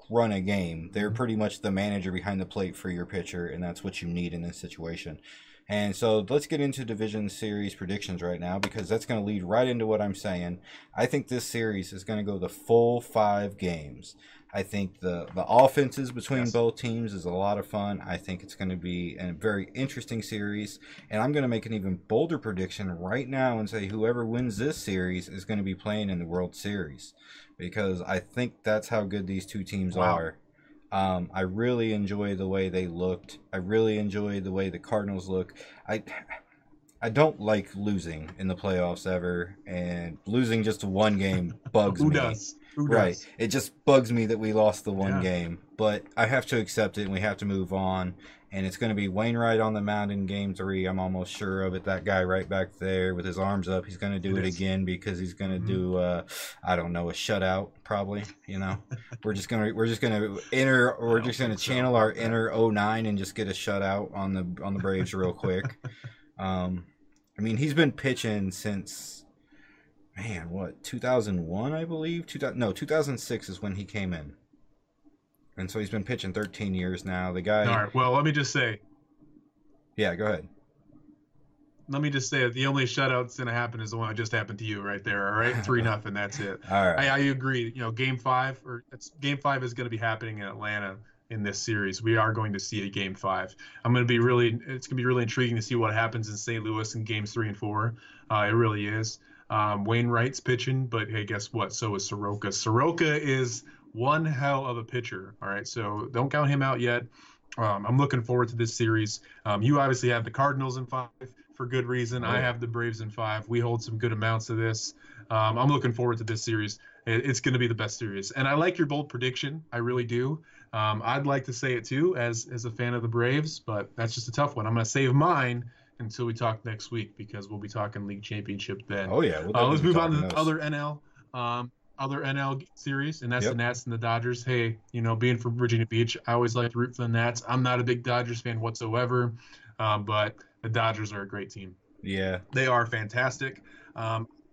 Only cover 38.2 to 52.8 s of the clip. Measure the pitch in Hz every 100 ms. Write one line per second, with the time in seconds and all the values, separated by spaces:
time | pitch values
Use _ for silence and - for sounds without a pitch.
38.2 | 80 - 95 87 101 92 87 85 92 90
39.2 | 90 87 87 98 - 90 87 87 85 76
40.2 | - 117 120 113 107 104 101 95 107 101
41.2 | 98 92 87 - - 113 101 92 151 143
42.2 | 120 110 - - - - 147 113 92 87
43.2 | - - 113 131 - - - 135 117 120
44.2 | 110 110 110 107 107 107 - 95 98 95
45.2 | 92 90 85 85 - - 107 104 - -
46.2 | 113 131 - 120 104 - 104 104 101 95
47.2 | 104 98 101 98 90 95 95 92 90 92
48.2 | - - _ 98 95 92 113 104 101 92
49.2 | 113 117 117 113 110 107 104 104 101 101
50.2 | 95 101 101 92 95 95 92 95 92 92
51.2 | 90 - 101 95 95 92 98 92 87 95
52.2 | 92 95 90 98 92 -